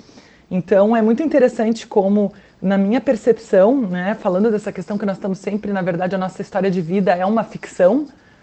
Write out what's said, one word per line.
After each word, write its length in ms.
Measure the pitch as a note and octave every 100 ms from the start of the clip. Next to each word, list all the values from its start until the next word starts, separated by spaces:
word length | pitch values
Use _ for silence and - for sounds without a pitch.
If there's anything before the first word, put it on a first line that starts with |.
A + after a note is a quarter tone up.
| - - - _ -
Então, 460 | F3+ - G3+ G#3 A3+
é 60 |
muito 200 | A3 A#3
interessante 640 | D#4 D4+ B3 A#3+ A3+ A3+ -
como, 460 | G#3+ G3 G#3 G3+ - - -
na 160 | F#3 G3
minha 220 | G3 B3+
percepção, 800 | C4+ B3 B3 - - G3 G3 C#4
né, 340 | G#3 F3+ F#3
falando 360 | G#3 G#3 F3+ A3+
dessa 200 | G#3 G3+
questão 260 | F#3+ F3 G#3
que 80 |
nós 120 | G3+ F#3
estamos 220 | G3+ F#3
sempre, 340 | - G#3+ G#3
na 100 | G3
verdade, 320 | F#3 F3 F#3
a 40 | G3
nossa 220 | F#3 -
história 300 | F#3 G3 F#3+
de 100 | F#3
vida 320 | D#3+ G3 G3
é 140 | F3+ F#3
uma 160 | A3+
ficção, 640 | - - - - F3+ B3+ D4 - _ _